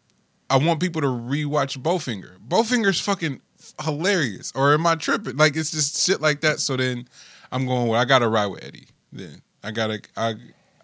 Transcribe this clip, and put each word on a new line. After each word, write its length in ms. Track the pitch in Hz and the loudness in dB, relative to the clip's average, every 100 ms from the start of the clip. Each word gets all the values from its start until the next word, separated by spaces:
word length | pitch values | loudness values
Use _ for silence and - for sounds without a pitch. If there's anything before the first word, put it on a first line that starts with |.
| _ _ _ _ - | _ _ _ _ 2
I 80 | 135 | 2
want 240 | 160 160 | 4 2
people 180 | 180 156 | 0 0
to 60 | 139 | -2
rewatch 680 | 123 117 147 147 147 139 139 | -2 -2 -2 0 0 -2 -2
Bowfinger. 600 | 143 180 139 104 - - 120 | -2 -2 -2 -8 -10 -20 -2
Bowfinger's 540 | 180 226 240 208 180 | 2 2 2 2 0
fucking 400 | - 190 160 135 _ _ - - | -2 -2 -2 -6 _ _ -20 -8
hilarious. 720 | 147 147 180 190 131 95 - 127 | -6 -2 0 2 0 -4 -10 0
Or 180 | 139 | 4
am 120 | 151 170 | 4 4
I 100 | 160 | 0
tripping? 420 | - 285 196 135 | 0 -2 -4 2
Like, 180 | 156 151 | 2 2
it's 160 | 151 | -4
just 340 | 156 139 - - | -2 -4 -2 0
shit 140 | 185 | 2
like 200 | 156 147 | 0 0
that. 180 | 156 143 | 0 -2
So 160 | - 131 | -2 0
then 320 | 127 123 123 - - - - | 0 -2 -10 -20 -20 -20 -8
I'm 140 | 127 127 | -4 0
going, 220 | 127 120 | 0 2
"Well, 120 | 113 | 2
I 60 | 123 | 4
gotta 220 | 131 117 | 4 6
ride 200 | 110 101 | 2 0
with 160 | 82 67 | -4 -14
Eddie." 220 | - - _ _ | -18 -20 _ _
Then 280 | - 87 - _ _ | -16 -14 -16 _ _
I 80 | 110 | -8
gotta, 300 | 107 110 107 - - | -2 -2 -2 -8 -4
I, 180 | 113 110 120 - _ _ | -2 -2 -12 -20 _ _